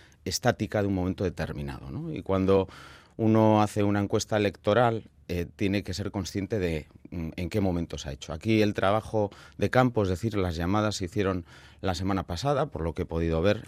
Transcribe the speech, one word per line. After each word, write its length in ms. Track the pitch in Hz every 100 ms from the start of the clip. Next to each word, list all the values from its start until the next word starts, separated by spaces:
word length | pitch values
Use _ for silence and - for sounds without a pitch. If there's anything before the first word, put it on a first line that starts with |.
| - _
estática 600 | - - 120 - 104 110
de 40 | 101
un 60 |
momento 300 | 95 90 92
determinado, 680 | 95 80 78 - 71 65 67
¿no? 240 | 71 165
Y 80 | 151
cuando 460 | 87 95 95 98 92 - - - - -
uno 480 | 110 110 110 107
hace 180 | 104 107
una 180 | 104 101
encuesta 380 | 101 110 - 110
electoral, 720 | 101 - - 104 120 113 - _ -
eh, 180 | 87 85 -
tiene 260 | 101 101
que 140 | 95 95
ser 160 | 98
consciente 480 | 101 90 101 95 110
de, 260 | 90 78 73 - -
mm, 200 | 87 80 -
en 120 | 87
qué 100 | 107
momento 380 | 98 87 82 78
se 120 | 69
ha 20 |
hecho. 220 | 69 -
Aquí 280 | 78 107 110
el 140 | 104 98
trabajo 560 | 98 107 - 110 101 - - -
de 140 | 101
campo, 320 | 127 127 113
es 60 | 95
decir, 280 | 92 110 104
las 180 | 90 82
llamadas 420 | 87 107 107 101
se 80 | 90
hicieron 400 | 104 98 92 85 - - -
la 140 | 95 87
semana 280 | 95 95
pasada, 440 | 85 87 139 143 147
por 160 | 80
lo 100 | 82
que 80 | 80
he 40 | 82
podido 360 | 82 82 80
ver, 220 | 90 113